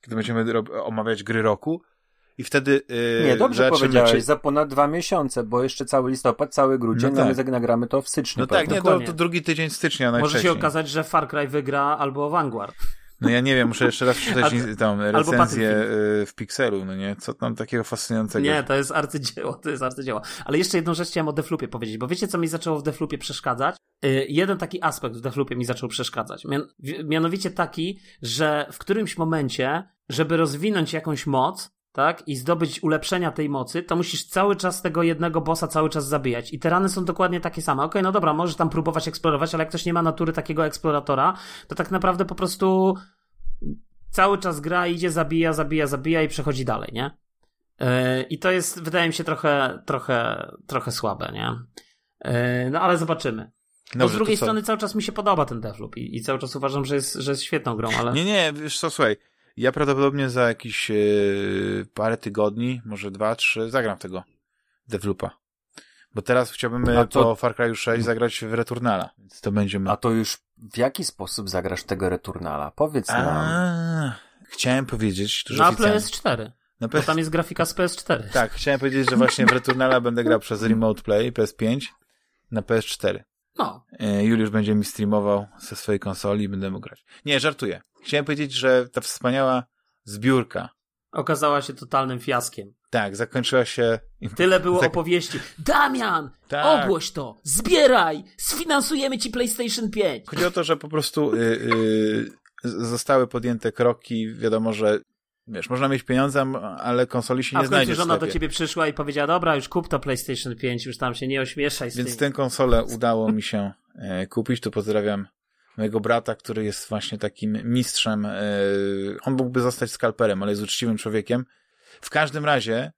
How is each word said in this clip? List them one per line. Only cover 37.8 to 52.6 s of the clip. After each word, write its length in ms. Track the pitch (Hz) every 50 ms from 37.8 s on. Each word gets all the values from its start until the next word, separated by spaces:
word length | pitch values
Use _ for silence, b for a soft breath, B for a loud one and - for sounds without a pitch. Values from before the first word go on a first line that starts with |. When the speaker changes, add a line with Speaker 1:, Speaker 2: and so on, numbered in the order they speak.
| 139
Speaker 3:
Okej, 200 | 160 - 208 190
no 80 | 185
dobra, 220 | 190 208 170 160 151
możesz 220 | 156 170 175 151
tam 140 | - 170 160
próbować 380 | 139 165 151 165 151 160 156 165
eksplorować, 460 | - - - 165 151 139 147 156 175
ale 80 | 160
jak 80 | 160 160
ktoś 160 | - 165 -
nie 80 | 170 170
ma 80 | 175
natury 320 | 165 165 156 - 175 160 160
takiego 320 | - 151 - 160 156 160
eksploratora, 680 | 151 151 - - 160 147 147 143 - 143 131 135 175 190 190 B B B B B B
to 80 | -
tak 160 | - 175 -
naprawdę 340 | 185 185 180 185 180 180 190
po 100 | 185 175
prostu 600 | - 190 180 185 - 196 190 190 190 190 190 190 190 B B B B B B _ _ - - - - - - - - - _ _ - - -
cały 280 | - - 190 196 202 190
czas 220 | 196 185 165 147
gra, 280 | 143 156 175 180 175 175
idzie, 240 | 175 170 175 180
zabija, 420 | 156 170 160 143 160 165 165 165 160
zabija, 340 | 151 156 147 156 156 151 139
zabija 340 | 139 135 131 160 165 165
i 60 | 156 156
przechodzi 380 | - - 135 147 139 127 131
dalej, 240 | 120 110 104 104 - -
nie? 180 | 113 127 180 - _ _ _ _ _ _ _ _ _ _ _ _ _
Yy, 60 | 131 127 123 127 127 127 131 127 131 -
i 100 | 160 147
to 120 | - 185
jest, 300 | 185 185 180 - - 180 165
wydaje 240 | 160 156 180 170 165
mi 60 | 160
się, 100 | - 165
trochę, 560 | 160 156 156 - 156 143 143 135 127 90 - -
trochę, 640 | - 143 131 - - 131 117 117 117 110 - - 50 - - - _
trochę 240 | 151 180 - -
słabe, 400 | 117 - - 110 95 - - - -
nie? 180 | 107 110 120 117 117 120 - B B B B B B B B B _ - - 127 120 120 123 123 123